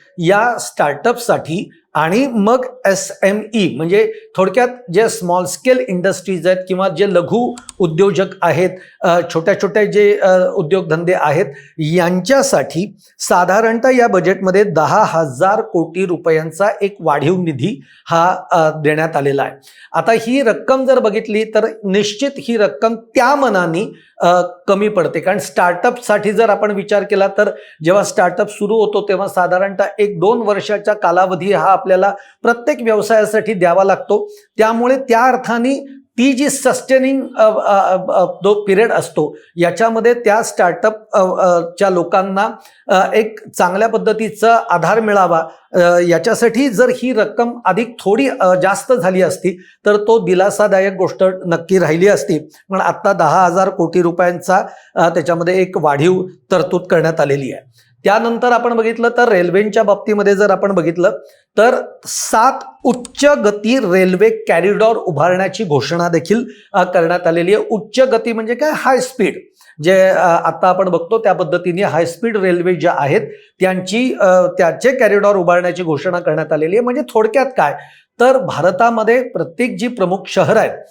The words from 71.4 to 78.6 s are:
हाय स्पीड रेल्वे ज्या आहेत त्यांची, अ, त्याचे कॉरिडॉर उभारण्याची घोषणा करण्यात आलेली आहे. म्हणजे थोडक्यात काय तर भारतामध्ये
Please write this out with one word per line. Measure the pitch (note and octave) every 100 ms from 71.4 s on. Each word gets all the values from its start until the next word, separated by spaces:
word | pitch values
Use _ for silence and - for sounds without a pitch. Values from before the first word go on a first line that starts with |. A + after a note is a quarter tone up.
| E3+ F3 F3+ F3
हाय | G3 D3 E3+
स्पीड | E3 A#3 G#3+
रेल्वे | F#3+ F3 F3
ज्या | F3 E3 -
आहेत | C#3 D#3+ C#3+ - _ _
त्यांची, | F#3 F#3 F#3 G#3+ B3+ -
अ, | G3 F#3 F3+
त्याचे | F3 E3+ D#3 B3
कॉरिडॉर | B3+ A3 G3+ G3+ G3+
उभारण्याची | F3 F3 F3+ F3
घोषणा | E3+ C#3+ F#3 F3
करण्यात | F3 D#3 D#3
आलेली | D#3 D#3+ G#3
आहे. |
म्हणजे | A#3+ B3
थोडक्यात | B3 A3 A3 C4+ C4 A3+
काय | D3+ - - _ _ _
तर | B3 C4
भारतामध्ये | F3+ C3+